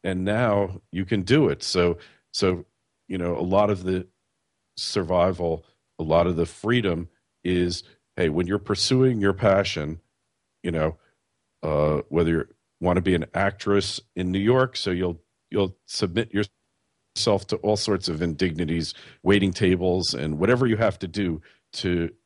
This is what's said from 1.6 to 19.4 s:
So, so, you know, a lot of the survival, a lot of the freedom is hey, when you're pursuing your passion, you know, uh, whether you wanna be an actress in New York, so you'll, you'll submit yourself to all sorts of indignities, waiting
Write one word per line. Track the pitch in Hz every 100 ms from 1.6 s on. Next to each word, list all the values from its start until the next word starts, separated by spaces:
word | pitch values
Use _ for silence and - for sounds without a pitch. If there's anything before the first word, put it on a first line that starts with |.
So, | - 92 87 85 - _ _
so, | - 95 90 - _ _ _ _
you | 92
know, | 87 82
a |
lot | 90 95 104
of | 98
the | 92 92 92 _ _ _ _ _ _ -
survival, | - - 85 90 90 85 85 80 - _ _ _
a |
lot | 80 80 85
of |
the | 82 82
freedom | - 104 123 101 82 85 _ _ _
is | 87 90 87 87 - _ _ -
hey, | 87
when | 76 90
you're | 101
pursuing | 95 101 - 127 131 113
your | 98
passion, | 92 101 98 95 - 76 80 _ _ _ _ _ _
you | 85
know, | 82 78 80 _ _ _ _ _ _
uh, | 78 76 76 76 -
whether | 78 82
you | 82 - _ _ _
wanna | 90 90
be | 90
an | 87 78
actress | - 98 98 - 101 92 - _ -
in | 92
New | 95
York, | 101 131 131 -
so | -
you'll, | 90 90 82 _ _ _
you'll | 104 95 - _
submit | - 98 87 110
yourself | 101 104 _ _ _ _ _ _ - - 101 -
to | -
all | 104 104
sorts | - 95 90
of | 78
indignities, | 85 76 95 78 82 82 78 - - -
waiting | 85 101